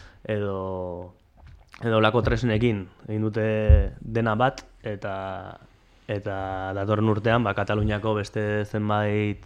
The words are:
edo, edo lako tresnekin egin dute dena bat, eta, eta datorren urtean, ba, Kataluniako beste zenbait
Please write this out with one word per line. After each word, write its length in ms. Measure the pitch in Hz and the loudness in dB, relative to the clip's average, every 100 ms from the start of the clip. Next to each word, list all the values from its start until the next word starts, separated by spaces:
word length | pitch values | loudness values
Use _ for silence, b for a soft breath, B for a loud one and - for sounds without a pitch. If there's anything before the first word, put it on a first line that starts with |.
| B B | B B
edo, 920 | - 107 101 98 95 92 90 87 90 - _ _ - - - - | -6 -4 -2 -4 -4 -6 -6 -8 -12 -18 _ _ -20 -20 -20 -8
edo 180 | 117 110 | 0 4
lako 220 | 110 120 | 4 4
tresnekin 680 | 110 113 120 107 120 104 92 - - | 2 0 2 2 2 0 -6 -14 -8
egin 160 | 107 | -2
dute 680 | 107 110 110 107 107 110 95 - | -2 -2 0 2 6 6 6 -4
dena 340 | - 113 113 | -6 -2 0
bat, 300 | 107 131 - - - | 2 0 0 -14 -14
eta, 760 | 113 101 104 95 95 92 95 - - _ _ _ - | -10 -8 -8 -8 -8 -10 -12 -16 -20 _ _ _ -8
eta 680 | 104 101 98 95 95 95 | -6 -4 -6 -4 -4 -4
datorren 340 | 98 101 104 110 | -2 0 2 2
urtean, 340 | 104 113 117 | 2 2 2
ba, 120 | 107 | 2
Kataluniako 600 | 98 101 104 107 104 110 | 0 0 0 0 0 0
beste 500 | 107 101 110 104 104 104 | -2 -2 -4 -2 -2 -2
zenbait 760 | 110 104 104 104 104 104 98 | -2 0 0 2 0 0 -4